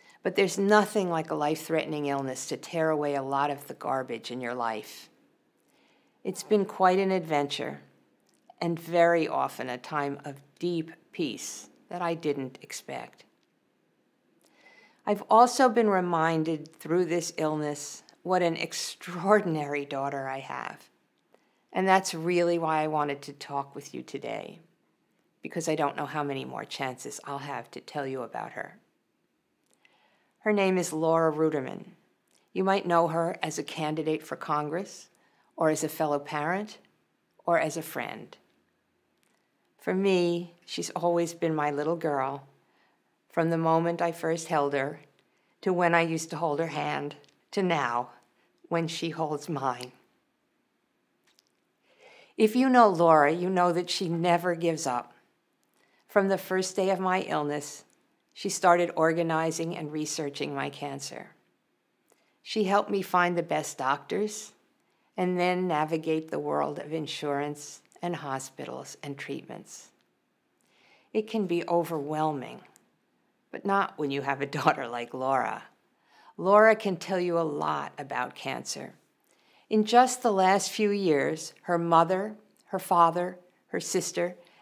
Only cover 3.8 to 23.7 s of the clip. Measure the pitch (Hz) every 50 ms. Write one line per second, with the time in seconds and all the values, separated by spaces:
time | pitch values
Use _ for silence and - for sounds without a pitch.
3.8 | - - 135 131 131 127 117 113 - - 123 127 123 117 127 123 117 113 110 107
4.8 | - - - - - - _ _ _ _ _ _ _ _ _ _ _ _ _ _
5.8 | _ _ _ _ _ _ _ _ - 190 185 - - - 214 202 190 196 - -
6.8 | 185 180 185 196 196 190 190 180 160 160 151 143 143 143 - - 123 135 143 -
7.8 | - _ _ _ _ _ _ _ _ _ _ _ _ - - - 175 170 165 165
8.8 | 165 160 175 170 170 170 170 165 151 147 147 139 131 139 - - 127 127 123 127
9.8 | - - 160 147 143 143 139 - - 147 139 - - _ _ - 175 175 175 160
10.8 | 160 165 - - _ _ - - 160 123 - - - - - - - - _ _
11.8 | _ - 175 180 175 170 170 165 156 147 139 139 131 127 - - - - - -
12.8 | - 139 131 120 117 - - - - _ _ _ _ _ _ _ _ _ _ _
13.8 | _ _ _ _ _ _ _ _ _ _ _ _ _ _ _ _ - - - -
14.8 | - _ _ _ - 208 208 202 - - 220 226 247 247 - - 262 247 214 240
15.8 | 220 208 190 185 180 175 170 160 160 165 165 160 156 165 160 147 147 - - -
16.8 | - 156 165 185 175 160 180 170 160 - - - 156 156 156 151 151 147 147 147
17.8 | - - - - - _ - _ - 175 185 180 175 170 160 - - 160 - -
18.8 | - - - - - 180 180 165 180 196 214 202 - 170 156 151 143 143 147 143
19.8 | 143 139 143 135 139 139 143 135 135 135 135 135 - - 131 127 - - - -
20.8 | - _ _ _ _ _ _ _ _ _ _ _ _ _ _ _ _ _ - 185
21.8 | 190 190 190 190 190 - - 160 160 175 180 175 170 170 175 170 165 160 156 156
22.8 | 156 156 156 151 147 143 139 143 - 143 143 - - - 143 139 139 139